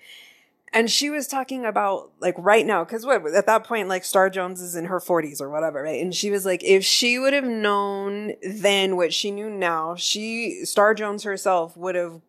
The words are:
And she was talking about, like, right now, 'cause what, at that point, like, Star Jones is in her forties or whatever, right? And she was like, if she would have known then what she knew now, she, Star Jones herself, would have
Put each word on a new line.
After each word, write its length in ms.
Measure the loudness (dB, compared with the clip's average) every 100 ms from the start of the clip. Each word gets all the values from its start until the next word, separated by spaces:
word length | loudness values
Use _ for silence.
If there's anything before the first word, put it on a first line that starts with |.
| -20 -20 -20 _ _ _ _
And 160 | 2 2
she 220 | 2 0
was 160 | -2 -4
talking 380 | -6 -6 -6
about, 480 | -2 0 0 0 -6 _
like, 160 | -2 0
right 260 | 4 6
now, 200 | 6 0
'cause 200 | 0 -4
what, 220 | 0 0 2
at 120 | 2 4
that 180 | 2
point, 240 | 2 -4 -2
like, 160 | -4
Star 260 | 0 2 4
Jones 300 | 2 -6 -8
is 160 | -10 -8
in 80 |
her 160 | -4 -4
forties 400 | 0 0 0 -6
or 100 | -6
whatever, 320 | -4 -2 -4
right? 180 | -4 -4
And 140 | -4
she 160 | -4 -2
was 160 | -2 -2
like, 160 | 0
if 220 | 4 4
she 340 | 4 2 2 2
would 140 | 2
have 100 | 2
known 920 | 0 0 2 2 0 -2 -4 -6 -6 -8
then 540 | -8 0 2 4 4
what 180 | 2 0
she 200 | 0 -4
knew 180 | -6 -8
now, 460 | -4 -2 0 -2 -4
she, 680 | -4 -4 -4 -4 -6 -6
Star 300 | -2 4 4
Jones 300 | 4 -2 -6
herself, 520 | -6 -4 0 0 0 -6
would 200 | -4 -2
have 240 | -4 -8